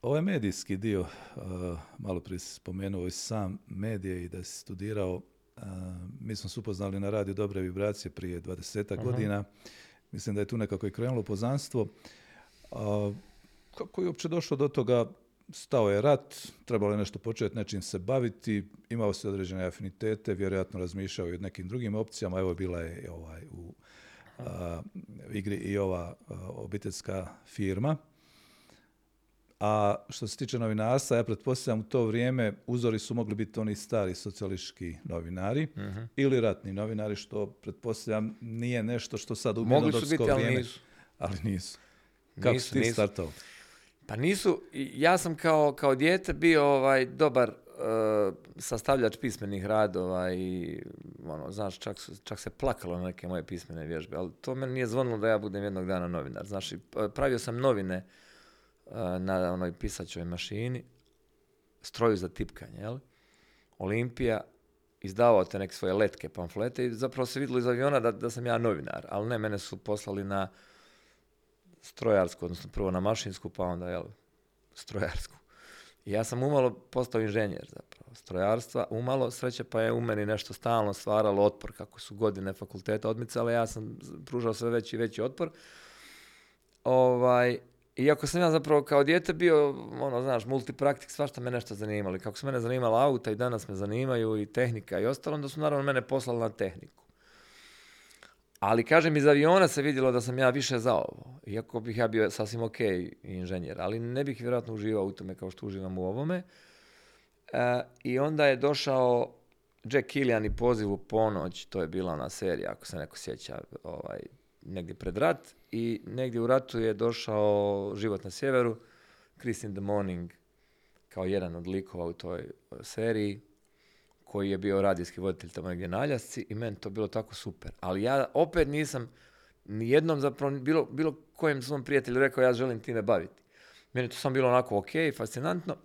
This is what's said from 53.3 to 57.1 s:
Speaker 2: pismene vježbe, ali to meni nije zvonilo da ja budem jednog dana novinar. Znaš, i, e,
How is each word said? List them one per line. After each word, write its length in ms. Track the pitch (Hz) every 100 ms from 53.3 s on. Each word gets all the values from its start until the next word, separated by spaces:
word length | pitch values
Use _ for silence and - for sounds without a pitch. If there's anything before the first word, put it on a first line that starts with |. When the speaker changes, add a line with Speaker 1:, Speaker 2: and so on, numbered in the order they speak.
| 90 80
Speaker 2:
pismene 400 | 90 - 82 78
vježbe, 300 | 82 78 76
ali 140 | 90 -
to 140 | -
meni 180 | 131 131
nije 140 | 127 120
zvonilo 320 | 120 127 110
da 100 | 110
ja 100 | 107
budem 260 | 104 98
jednog 220 | 101 95 92
dana 220 | 92 87
novinar. 380 | 87 69 - 101
Znaš, 260 | 98 92
i, 40 | - - -
e, 120 | 104